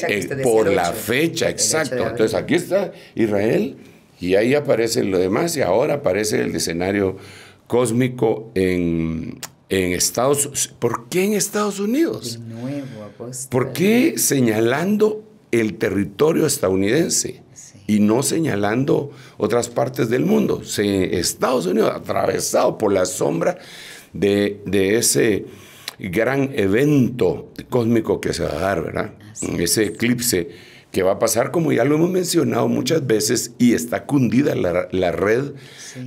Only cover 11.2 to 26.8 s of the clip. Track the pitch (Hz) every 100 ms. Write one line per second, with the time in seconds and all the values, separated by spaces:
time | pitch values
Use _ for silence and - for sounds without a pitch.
11.2 | 196 208 - 208 208 185 208 269 330 -
12.2 | 120 117 113 113 123 143 139 110 104 -
13.2 | 117 131 - 131 127 127 190 233 294 -
14.2 | - 143 120 107 113 139 185 214 214 214
15.2 | - - _ 117 110 87 110 92 92 -
16.2 | 151 170 156 - 95 95 98 139 190 -
17.2 | - - - - - - - 104 104 113
18.2 | 131 160 156 101 101 120 143 156 139 -
19.2 | - - 104 120 117 - 127 127 120 123
20.2 | 160 220 196 - - - 101 98 92 90
21.2 | 82 - 208 254 180 208 170 - - 98
22.2 | 95 92 - - 208 - 104 98 90 -
23.2 | 143 160 - 175 - - - - - 82
24.2 | 101 101 101 - - 98 95 113 110 139
25.2 | 127 98 - - - - - - 101 87
26.2 | 113 139 131 131 98 107